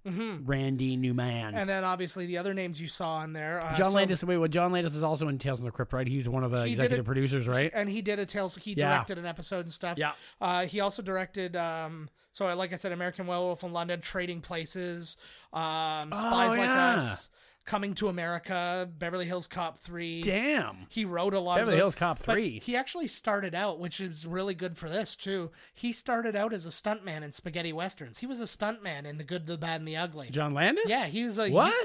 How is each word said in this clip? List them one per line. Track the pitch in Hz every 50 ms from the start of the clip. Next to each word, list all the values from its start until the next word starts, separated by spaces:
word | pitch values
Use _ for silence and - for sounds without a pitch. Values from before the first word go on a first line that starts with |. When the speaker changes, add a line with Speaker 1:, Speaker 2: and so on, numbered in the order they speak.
| -
Speaker 1:
Mm-hmm. | 196 170 202 226 220 190 147 135
Speaker 2:
Randy | 131 139 135 135 135 135 127 131 131 127
Newman. | 127 127 123 123 123 123 120 120 117 110 107 104
Speaker 1:
And | 220 196 196
then | 196 190 190
obviously | 185 185 180 185 170 - 190 175
the | 175 175 175
other | 180 202 190
names | 196 185 175 160 147
you | 170
saw | 156 - - 180 160 160
on | 156 156 156
there. | 156 156 156 156 170 175 165
Uh, | 160 160
Speaker 2:
John | 170 190
Speaker 1:
so | 190
Speaker 2:
Landis. | 196 196 190 190 180 - 175
Wait, | 180 180 170
well, | 165 160
John | 151 175 175 180
Landis | 180 180 170 160 147
is | 151
also | 160 156 156 139 160 147
in | 139 127
Tales | - 139 131 117
from | 123
the | 117
Crypt, | - - 120 -
right? | 131 127 131
He's | 131 135 139 123 117
one | 127 131 131
of | 120
the | 123 123 117
Speaker 1:
He | 120
did |
Speaker 2:
executive | 120 120 127 120 127 127 113
Speaker 1:
a |
Speaker 2:
producers, | 117 131 135 139 131 139 135 117 123
right? | 123 131 143 160 -
Speaker 1:
And | 214 208 202
he | 196 226
did | 196 208 208 202
a | 196
Tales. | - - 208 190 180 -
He | 180 - 214 196
Speaker 2:
Yeah. | 147 143 143 143
Speaker 1:
directed | 135 110 - 190 170
an | 175
episode | 175 160 175 165 - 196 180 170
and | 170
stuff. | 147 - 185 175 175 151
Speaker 2:
Yeah. | 151 151 147 - - - - _
Speaker 1:
Uh, | - 180 180 180 185
he | 165 196 208
also | 196 202 196 -
directed. | 190 196 190 185 185 185 - 196 185 180 175
Um, | 175 170 165 160 160 160 156 165 160 156 - - _ _ _
so, | - - 202 180 175
like | 180 185 170
I | 185
said, | - - 185
American | 175 175 175 180 175 - 185
Werewolf | 180 175 175 180 180 170 175 185
in | 175
London, | 170 170 170 175 175 170
Trading | - - - 185 175 175 175 165
Places, | - - 175 165 160 - - 185 180 175 170 170 165 - - - - - - - - _
um, | - 160 160 160 156 160 156 156 156 156 151 156
Spies | - 208 226
Speaker 2:
Oh, | 233 233 240 233 226
Speaker 1:
Like | 233 240
Speaker 2:
yeah. | 240 247 254 262 262 247 233
Speaker 1:
Us, | 175 131 113 95 - - - - _ - - _ _ _
Coming | - 220 196 202 202 185
to | - 214 196
America, | 175 175 165 170 175 170 - - 185 175 175 175 180 185 180 180 165 147
Beverly | 175 170 180 185 175
Hills | 170 185 180 -
Cop | - - 185 170 160 - -
three. | - 170 175 170 170 165 165 165
Speaker 2:
Damn. | 165 202 185 214 254 294 302 254 - 107 90 92 95 -
Speaker 1:
He | - 233 214
wrote | 180 175 170 185 202 196
a | 196
lot | 175 175 175 196
Speaker 2:
Beverly | - 185 165
Speaker 1:
of | 160
those, | 196
Speaker 2:
Hills | 190 -
Cop | - 175 170 147 - -
Speaker 1:
but | -
Speaker 2:
three. | 220 214 226 156 110 104
Speaker 1:
he | - 247 240
actually | 254 269 - - 349 311
started | - - - - 226 202 202 196 180 165
out, | 180 208 202 165 170
which | 175 170 - -
is | 190 180 160 151 160
really | 165 165 185 190 202 185
good | 160 185 175 160
for | - 175 156
this | 170 220 190 - -
too. | - - 196 196 185 170 160 - - - -
He | _ - 240 240
started | 226 - - 262 233 233 226 226 214
out | 202 214 226
as | 220 185 160
a | 170
stuntman | - - - 208 220 214 190 185 156 156
in | 151 147
spaghetti | - - - 175 151 175 170 170
westerns. | 156 165 180 190 - - 147 117 107 -
He | 240
was | 262 262 233
a | 226
stuntman | - - - 208 214 233 220 202 180 151 143 143
in | 147 147 151
The | 151
Good, | 135 180 175 156
the | 160 170 156
Bad, | 165 165 165 160
and | 156
the | 156 156 160
Ugly. | 180 175 151 151 131 147
Speaker 2:
John | 127 147 151 147
Landis? | - 143 170 214 302 415 466 427
Speaker 1:
Yeah, | 226 262 214
he | 147 160 226
was | 240 240 196 226
a, | 214 202
Speaker 2:
What? | 143 196 294 381 466 494